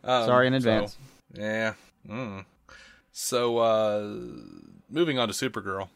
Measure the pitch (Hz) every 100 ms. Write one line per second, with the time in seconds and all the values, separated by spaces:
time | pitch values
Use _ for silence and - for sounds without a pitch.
0 | - 127 117 123 127 131 120 110 104 -
1 | - _ _ - 107 110 110 104 - _
2 | - 107 123 95 98 _ _ - - -
3 | _ - - 123 120 117 113 110 107 104
4 | 104 107 - - 50 50 50 50 _ 143
5 | 170 131 117 98 131 113 98 95 95